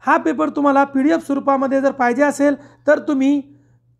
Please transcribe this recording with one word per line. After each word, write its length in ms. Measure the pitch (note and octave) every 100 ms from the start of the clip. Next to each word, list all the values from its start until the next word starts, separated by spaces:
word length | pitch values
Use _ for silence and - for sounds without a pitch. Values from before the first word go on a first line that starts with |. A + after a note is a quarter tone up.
हा 160 | C4 E4
पेपर 320 | D#4+ C4 D4+
तुम्हाला 360 | D4 C#4+ C4+
पीडीएफ 420 | C#4 C4+ C#4+ E4 -
स्वरूपामध्ये 540 | C#4 C#4 C4+ C4+ C4+
जर 120 | C4+
पाहिजे 300 | C4+ A#3+ A#3+
असेल, 320 | C#4+ C#4 C#4+ C#4 - _ -
तर 120 | D4
तुम्ही 440 | - C4+ C4+ C#4+ - - _ _ _